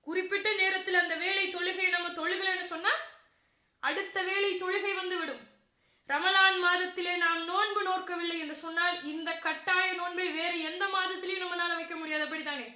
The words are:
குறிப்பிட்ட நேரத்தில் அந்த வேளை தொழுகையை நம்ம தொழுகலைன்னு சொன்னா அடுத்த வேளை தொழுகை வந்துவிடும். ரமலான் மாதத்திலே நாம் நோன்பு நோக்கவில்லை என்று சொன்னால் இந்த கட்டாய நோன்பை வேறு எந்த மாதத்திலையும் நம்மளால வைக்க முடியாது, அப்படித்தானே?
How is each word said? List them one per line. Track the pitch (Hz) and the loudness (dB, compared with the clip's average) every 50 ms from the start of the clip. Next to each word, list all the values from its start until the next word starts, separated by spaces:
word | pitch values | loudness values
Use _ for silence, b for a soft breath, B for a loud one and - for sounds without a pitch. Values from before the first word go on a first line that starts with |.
| _ | _
குறிப்பிட்ட | 285 339 370 370 370 392 403 392 415 427 | -2 -2 -2 0 0 -2 0 2 2 2
நேரத்தில் | 381 370 381 381 381 370 381 370 359 | 4 4 2 2 0 0 2 4 4
அந்த | 349 330 330 | 4 4 0
வேளை | 320 349 381 392 392 381 359 | 0 0 0 2 2 2 0
தொழுகையை | 359 359 359 370 370 370 370 359 | 0 -2 -2 -2 0 2 2 2
நம்ம | 349 349 349 349 | 2 2 0 -2
தொழுகலைன்னு | 349 330 311 349 370 370 381 381 370 370 349 359 339 | -4 -2 -2 -2 0 0 0 0 0 0 -2 -4 -4
சொன்னா | 320 339 415 587 - - - - - b b b b b b b b b b b b | 0 2 2 2 2 -2 -10 -16 -20 b b b b b b b b b b b b
அடுத்த | - 269 311 370 403 370 - 381 | -4 -2 -2 -2 -4 -2 -2 -2
வேளை | 370 370 381 392 403 403 359 | 0 0 0 2 2 2 0
தொழுகை | 359 370 370 381 403 403 403 381 | 0 -2 0 -2 0 0 0 -2
வந்துவிடும். | 370 370 359 359 339 320 277 254 - - - - _ _ _ b b b b b b b - | -2 -2 -2 -2 -2 -2 -4 -6 -10 -12 -20 -20 _ _ _ b b b b b b b -2
ரமலான் | 185 196 349 370 381 381 381 381 381 370 | -2 0 2 4 6 6 6 6 6 6
மாதத்திலே | 359 349 359 359 359 359 359 370 349 349 359 | 4 4 4 4 0 -2 -2 -2 -2 -2 0
நாம் | 359 339 330 339 330 330 | 2 2 2 2 0 -2
நோன்பு | 339 359 392 427 415 403 415 | -2 0 0 0 2 0 0
நோக்கவில்லை | 392 370 370 370 370 359 349 339 339 339 339 330 | 0 0 0 -2 -2 -4 -4 -4 -2 -2 -2 -4
என்று | 320 294 302 | -4 -6 -6
சொன்னால் | 302 - 330 330 339 349 349 349 349 | -8 -8 -4 -2 0 2 2 0 0
இந்த | - 294 302 320 330 330 330 330 | -4 -6 -6 -4 -4 -4 -4 -2
கட்டாய | - 320 320 320 - 381 370 370 370 370 | -2 -4 -4 -2 0 2 4 4 4 2
நோன்பை | 370 359 349 349 359 359 370 339 | 2 0 -2 -2 -2 -2 -2 -2
வேறு | 302 320 330 349 349 330 | 0 0 0 0 0 0
எந்த | 311 311 339 359 392 | -2 -2 -2 -2 -2
மாதத்திலையும் | 392 381 381 370 370 381 370 359 359 381 370 | 0 2 2 0 0 -2 -4 -4 -4 -4 -2
நம்மளால | 359 359 349 349 349 349 339 | -2 -4 -2 -2 0 0 0
வைக்க | 339 330 339 339 | -2 -4 -6 -6
முடியாது, | 320 320 311 302 302 302 | -8 -4 -2 -2 -2 -2
அப்படித்தானே? | 277 311 311 311 302 285 269 233 226 240 | -2 -4 -4 -4 -4 -6 -6 -8 -10 -14